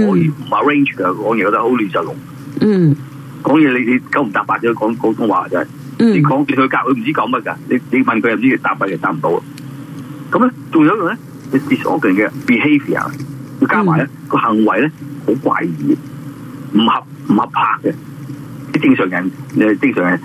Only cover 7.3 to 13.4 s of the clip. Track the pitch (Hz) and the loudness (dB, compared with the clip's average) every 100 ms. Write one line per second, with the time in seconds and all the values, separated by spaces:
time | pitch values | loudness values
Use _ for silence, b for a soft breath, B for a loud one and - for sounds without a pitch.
7.3 | 127 104 82 - 127 - 127 120 113 120 | -2 -4 -8 -2 -4 0 2 2 2 2
8.3 | 104 127 104 - 92 98 85 95 82 80 | 2 2 2 0 -2 -4 -2 -2 -2 0
9.3 | 87 - - - - - - - - - | -2 -4 -12 -14 -14 -14 -14 -14 -14 -4
10.3 | 170 254 - - 165 151 220 175 220 - | 0 0 0 -2 4 4 4 0 -4 -10
11.3 | - - 135 - - - 170 110 95 107 | -16 -4 -2 0 -2 0 0 2 2 0
12.3 | 135 - 233 151 147 - - - 139 - | -2 0 2 4 2 2 -2 -4 -6 -10
13.3 | - | -12